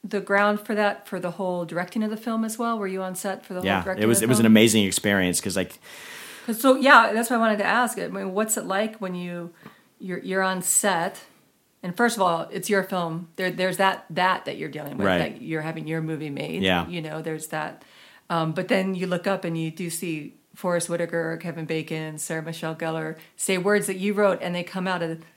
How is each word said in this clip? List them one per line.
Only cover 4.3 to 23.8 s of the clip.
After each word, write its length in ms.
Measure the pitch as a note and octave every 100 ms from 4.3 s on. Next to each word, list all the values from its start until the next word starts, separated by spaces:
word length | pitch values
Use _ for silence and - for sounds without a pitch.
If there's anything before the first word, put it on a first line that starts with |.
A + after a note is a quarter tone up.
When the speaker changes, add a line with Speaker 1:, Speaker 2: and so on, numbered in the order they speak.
| A#2+
Speaker 2:
an 60 |
Speaker 1:
film? 80 | A2+
Speaker 2:
amazing 320 | A2 A2+ A2
experience 560 | G2 - G#2+ G2+ F2+ E2+
'cause, 160 | G2+ F#2+
like, 220 | F#2 - - - - - - - -
Speaker 1:
'Cause 140 | A3+
so, 160 | C4+ C4+
yeah, 360 | C4 C4+ A3
that's 160 | G#3+ A#3
what 80 | A#3+
I 40 |
wanted 180 | A3+ G#3
to 60 | F#3
ask. 320 | A3 A#3+ A3
I 80 | F3
mean, 260 | F#3+ F#3+
what's 220 | F#3 G#3+ -
it 100 | F3
like 320 | F#3+ A3 A3
when 180 | F#3+ F3+
you, 340 | F3 F3 E3+ - - - _ _
you're, 220 | F#3+ F3+
you're 220 | F#3 F#3
on 180 | F#3+ F#3
set? 600 | F3+ - G#3 F3 F3+ - - _ _ _ _ _
And 140 | F3+ E3+
first 200 | A#3+ A3+
of 60 |
all, 260 | F3+ E3 -
it's 180 | F#3 F#3
your 140 | G3
film. 440 | F#3 F#3 E3+ E3 F3+
There, 160 | - F#3
there's 280 | F3 F#3 F3+
that, 260 | G3 F3+ -
that, 340 | D#3+ F3+ F#3
that 120 | - -
you're 120 | D#3
dealing 280 | C#3+ C#3+ C#3+
with, 100 | G2
Speaker 2:
Right. 100 | F2+
Speaker 1:
that 240 | - -
you're 200 | - D#3+
having 260 | D#3 E3 D#3
your 120 | D#3+
movie 300 | D#3+ D#3 D3+
made. 320 | C#3+ D3+ E3
Speaker 2:
Yeah. 240 | F#3+ F3 E3+
Speaker 1:
You 160 | F3
know, 180 | D#3 D#3
there's 280 | D#3+ D#3 -
that. 340 | D#3 D3+ - - - - - _
Um, 220 | E3 D#3+
but 160 | E3 F#3
then 260 | G3+ F#3+
you 120 | F#3 F3+
look 180 | F3+ G3
up 160 | F#3+
and 120 | F3+ E3
you 120 | D#3+
do 160 | D#3 E3+
see 440 | E3 F3 D#3 D3 _ _
Forrest 340 | - F#3 F3 E3+
Whitaker, 480 | E3+ E3+ E3+ D#3+ E3
Kevin 280 | E3+ E3
Bacon, 540 | D#3+ D#3+ D#3 D#3+ D#3 D#3
Sarah 240 | - D#3+
Michelle 320 | D#3+ D#3+ D#3+ D#3+
Gellar 400 | E3 D#3+ D#3 D#3+ - -
say 220 | - F#3
words 280 | F#3 G#3